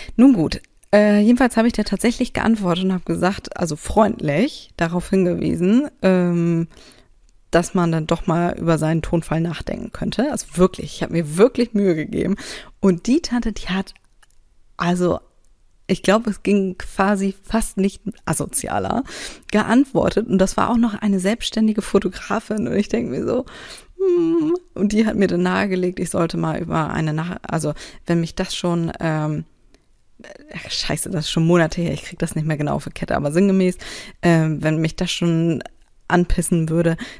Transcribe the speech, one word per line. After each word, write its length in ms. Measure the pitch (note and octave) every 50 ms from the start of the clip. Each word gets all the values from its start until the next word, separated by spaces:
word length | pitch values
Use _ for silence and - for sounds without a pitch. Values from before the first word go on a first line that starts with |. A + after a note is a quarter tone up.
| - - -
Nun 160 | - B3 C#4 B3
gut, 300 | F3+ D3+ - - - - _ _ _ _ _ -
äh, 260 | G#3 G#3 G#3 G#3 G#3
jedenfalls 380 | G#3 A3+ B3 B3 C4+ A#3+ - A3+
habe 100 | A3 A#3+
ich 60 | -
da 80 | - G#3+
tatsächlich 500 | - G3+ - - A#3+ A#3 - B3+ - -
geantwortet 520 | - - G#3+ A3+ G#3 G3 F3 E3+ F3+ F#3+
und 80 | F#3+ F#3+
habe 120 | F3 -
gesagt, 540 | - E3+ E3+ F3 F#3 G3 - - - - -
also 180 | F3+ D#3+ D3+
freundlich 920 | - - - - A3+ A3 G3+ - - - D3+ C#3+ D#3+ A#3 D4+ - - - - -
darauf 340 | - E3+ E3 F3 F3+ - -
hingewiesen, 800 | F#3+ F#3+ F#3 F3+ E3+ E3+ - D#3 E3 E3 F3 F#3+ A3 B3+ D4+ C#4+ - _ -
ähm, 680 | F#3+ F#3 F#3 F3 F3 E3+ E3+ E3+ E3+ E3+ E3 E3+ - - - - - - - _ _ _ _ _ _ _ _ _ _
dass 220 | - E3 E3+ - -
man 200 | F#3 E3+ E3 E3
dann 140 | D#3+ D#3
doch 200 | - E3+ - -
mal 320 | F#3 D#3+ E3+ F3 E3+ - -
über 200 | - E3 E3 D3
seinen 220 | D#3 D#3 E3 D#3+
Tonfall 400 | - - - E3+ - - - E3
nachdenken 520 | E3 F3 - - - - - - - - -
könnte. 380 | - - - - - B3 D4+ C4
Also 140 | - - - -
wirklich, 420 | F3 F3+ F#3 - - - C#3+ -
ich 60 | - E3+
habe 100 | - E3
mir 240 | E3+ E3 D3 D#3
wirklich 360 | F3 G#3+ C4+ - - B3+ - -
Mühe 220 | G3+ G3+ F#3+ E3
gegeben. 420 | D#3+ D3+ - - - - - G3+ - - - - - - - - _
Und 260 | - G3 F3+ E3+ -
die 160 | A#3 C4 E4+ -
Tante, 300 | - A#3+ B3 A#3 A3 G#3
die 160 | - - -
hat, 260 | F3+ F#3+ G3 - - _ _ _ _ _ _ _ _ _ _ _ _ _ _ _ _
also 440 | - - F3 F3+ F3 F3+ F3 - - - _ _ _ _ _ _ _ _ _ _ _ _
ich 160 | - F#3 - -
glaube, 280 | - G3 A3+ A#3 A3
es 120 | F#3+ - -
ging 340 | F#3 G#3 G3+ F#3+ F#3 F#3 -
quasi 540 | - - - - G3 G3+ G#3 F#3+ G3 G3 F#3+ - -
fast 340 | - - A3+ A3 - -
nicht 260 | G3 F#3+ G3 - - - G3+ - - -
asozialer, 800 | - D#3+ - D3 - - - - - D#2+ G#2 F#2 - - - C4+ - - - - - - - - - -
geantwortet. 760 | G#3 - - A3+ B3+ C#4+ - - F3+ - - - - A3+
Und 120 | - F#3+ F#3
das 180 | F#3 F#3+ -
war 120 | - - -
auch 80 | B3
noch 180 | A#3 A#3+ A3+ G#3
eine 260 | - - G#3 G3 F#3
selbstständige 600 | F3+ G3 A#3 - - - - A3 A3 G#3+ G#3 G#3+
Fotografin. 840 | - - - G3 - F#3 - - - - - - - - G#3+ A3 -
Und 80 | - -
ich 140 | G3+ G#3 -
denk 200 | - A#3 A#3+ A#3
mir 160 | B2+ - E4
so, 220 | - - B3+ C4 - - - - - - - - - -
hm. 600 | F#4 G4 F#4+ F4 F4 E4 E4 E4 E4+ D4+ D#4 F4 F4+ - _ -
Und 180 | - G#3 G3+ G#3
die 140 | G#3+ A3+
hat 100 | G#3+ A3
mir 120 | G3+ G3 F3+
dann 140 | F3 F3 F3+
nahegelegt, 580 | F3+ F#3 F#3+ G3 G3 F#3 F#3 F3+ F3+ F3+ -
ich 100 | F3 -
sollte 260 | - F3+ E3 E3 -
mal 240 | E3 E3 D#3+ D#3 -
über 300 | E3 E3+ D#3 D#3+ D#3 -
eine 220 | - D#3 D#3+ D#3 D3+
Nach-, 260 | D#3+ D#3+ F3 - - -
also 300 | - - D#3+ D3+ D3+ D3 - - - - - -
wenn 160 | - E3+ E3+
mich 140 | E3 D#3+ -
das 200 | - F#3 - -
schon... 380 | - - F3 E3+ E3+ E3 E3 - -
Ähm, 440 | - E3 D#3 D#3 D3+ D#3 D3+ D#3 D#3 - _ _ _ _ _ _ _ _ _ _ _ _ _ - - - - - D4 D4+ -
ach, 180 | - - -
scheiße, 400 | - - - - - D#3 - -
das 160 | F#3+ D3+ D#3
ist 40 | -
schon 160 | - E3 E3
Monate 340 | E3 F3 F3 D#3+ D#3 - F3+
her, 120 | E3+ E3 D3
ich 120 | D3 -
krieg 140 | - - -
das 160 | E3+ E3 -
nicht 120 | D#3+ D3+
mehr 100 | D#3+ D#3
genau 180 | C#3+ D3 D3 C#3+
auf 100 | C#3+ -
die 60 | -
Kette, 260 | - - - - -
aber 160 | - C#3+ C#3+ D3+
sinngemäß, 440 | F3 G3+ G3 F#3+ F#3+ F#3 F3+ F3+ - - - - - - - - - -
ähm, 400 | F3 E3+ E3 D#3+ D#3+ D#3 C#3+ D#3
wenn 180 | D#3 D#3 D#3+
mich 160 | F3 F3 -
das 140 | - F#3 E3+
schon 520 | - - F3 E3+ E3 E3 E3 E3+ D#3+ - - - _ _ _ _ _ _ -
anpissen 640 | - F3 F3 F3 - - - E3 - F3+ E3 D#3+ D#3
würde, 300 | D#3+ E3+ E3+ E3 E3 - - - -